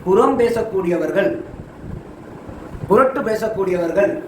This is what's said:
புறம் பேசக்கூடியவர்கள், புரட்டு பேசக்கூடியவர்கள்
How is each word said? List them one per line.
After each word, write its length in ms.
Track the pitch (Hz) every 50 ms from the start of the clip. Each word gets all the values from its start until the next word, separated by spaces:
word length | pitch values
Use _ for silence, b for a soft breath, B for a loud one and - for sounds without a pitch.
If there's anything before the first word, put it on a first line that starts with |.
| -
புறம் 360 | 180 190 214 254 277 269 254
பேசக்கூடியவர்கள், 1000 | 233 233 233 226 208 - 190 190 180 175 175 165 156 151 151 190 208 - - - - - - - - - - - - - - - - - - - - - - - - - - - - - - - - -
புரட்டு 340 | 190 233 269 262 269 285
பேசக்கூடியவர்கள் 1000 | 226 226 214 214 220 214 - 185 190 180 180 175 170 165 160 196 208 - - - -